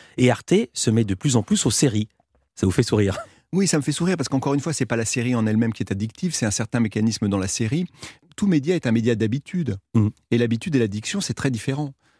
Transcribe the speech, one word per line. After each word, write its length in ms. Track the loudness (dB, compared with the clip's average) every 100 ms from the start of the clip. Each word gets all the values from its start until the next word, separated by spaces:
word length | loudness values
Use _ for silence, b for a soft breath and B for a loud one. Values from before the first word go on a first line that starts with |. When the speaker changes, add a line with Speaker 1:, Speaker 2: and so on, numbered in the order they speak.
| B 2
Speaker 1:
et 120 | 2
Arte 240 | 2 2 2 2
se 200 | -2 2
met 120 | 2
de 120 | 2 0
plus 200 | 0 0
en 60 |
plus 240 | 2 0 0
aux 60 |
séries. 380 | 2 2 2 -4 _ _ _ _
Ça 140 | -2 0
vous 40 |
fait 120 | 2
sourire ? 340 | 2 2 2 -2 B B B
Speaker 2:
Oui, 140 | 0 2
ça 100 | 0
me 40 |
fait 100 | 0
sourire 260 | -2 -2 -2
parce 120 | -2
qu'encore 240 | -2 0
une 60 | -2
fois, 120 | -2
c'est 140 | -4 -2
pas 120 | -2
la 60 |
série 300 | -2 -2 -2
en 140 | 0 2
elle-même 260 | 2 0
qui 80 | -2
est 100 | -4
addictive, 440 | -4 -4 -6 -6 -2
c'est 100 | -2
un 60 |
certain 280 | -2 -2 -2
mécanisme 480 | -2 0 -2 0 -2
dans 120 | 0
la 80 | -2
série. 380 | -2 -2 -2 -4 B B B _ -2
Tout 80 | 2
média 300 | 2 2 0
est 100 | 2
un 60 |
média 240 | 2 2 2
d'habitude. 600 | 0 0 -4 -4 -4 -6 -2 2
Speaker 1:
Mmh. 140 | 2 0 _
Speaker 2:
Et 80 | 2
l'habitude 380 | 2 0 0 2
et 40 |
l'addiction, 420 | 2 -2 -6 -4
c'est 120 | -4
très 160 | -2 -2
différent. 460 | -2 -4 -4 -6 -10 _